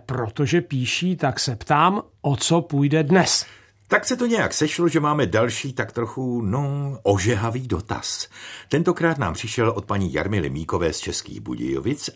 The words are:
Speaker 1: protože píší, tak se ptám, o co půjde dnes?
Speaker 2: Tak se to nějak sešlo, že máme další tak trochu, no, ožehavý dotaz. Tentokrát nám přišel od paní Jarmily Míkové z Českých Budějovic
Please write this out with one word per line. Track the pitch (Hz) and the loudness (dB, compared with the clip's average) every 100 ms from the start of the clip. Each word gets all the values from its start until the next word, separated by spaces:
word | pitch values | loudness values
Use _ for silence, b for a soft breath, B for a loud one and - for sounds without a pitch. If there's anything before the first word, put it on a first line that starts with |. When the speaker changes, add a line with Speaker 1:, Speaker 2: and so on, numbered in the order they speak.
| - | -4
Speaker 1:
protože | 127 110 - 143 170 | -4 -4 -2 2 2
píší, | 175 135 123 - 180 180 | 0 -2 -2 0 0 0
tak | 143 - | 0 0
se | - 113 | -2 -2
ptám, | - 147 170 202 - _ | 2 4 4 2 -4 _
o | 147 135 | 0 2
co | - 165 | 4 2
půjde | - 143 143 156 | 2 2 4 4
dnes? | 147 185 - - - B B B - | 4 4 4 2 -2 B B B 0
Speaker 2:
Tak | 208 - | 0 0
se | 247 | 0
to | 240 | 2
nějak | 226 120 | 2 0
sešlo, | - 151 - 170 | 0 0 2 2
že | 160 | 2
máme | 147 147 117 | 2 2 2
další | 107 120 - 139 | 2 2 -2 -6
tak | 127 110 | -6 -6
trochu, | - 113 - 131 120 | -4 -6 -4 -4 -2
no, | 104 127 143 143 139 139 | 0 0 -2 -2 -6 -2
ožehavý | 101 98 98 113 113 120 127 | 2 2 2 0 0 -4 -4
dotaz. | - - - - - - B B B B | -4 -4 -8 -6 -8 -10 B B B B
Tentokrát | 139 175 170 165 147 | 0 2 2 2 2
nám | 95 | -2
přišel | 85 110 - 113 | -2 -4 0 2
od | 104 - | 0 -2
paní | 101 92 | -2 0
Jarmily | 73 87 104 73 | 0 0 0 -2
Míkové | 69 80 90 82 | -4 -4 0 0
z | - | -2
Českých | - - - 55 | -6 -6 -8 -12
Budějovic | 55 60 62 67 90 147 - | -8 -6 -4 -2 -2 -4 -6